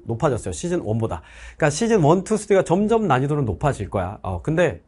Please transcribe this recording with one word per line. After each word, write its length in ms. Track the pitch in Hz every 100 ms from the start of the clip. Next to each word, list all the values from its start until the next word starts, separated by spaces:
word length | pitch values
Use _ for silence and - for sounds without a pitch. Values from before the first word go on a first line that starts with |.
| -
높아졌어요. 460 | 113 156 117 -
시즌 300 | 85 170 180
원보다. 400 | - 110 107 85 - - - -
그러니까 140 | 151
시즌 340 | 147 226 226
원, 200 | 143 185
투, 120 | 185 214
쓰리가 280 | - 190
점점 440 | 165 175 208 226 202
난이도는 380 | 127 139 147 120
높아질 440 | 82 147 123 95
거야. 300 | 101 90 107
어, 200 | - 92
근데 400 | - 160 165 80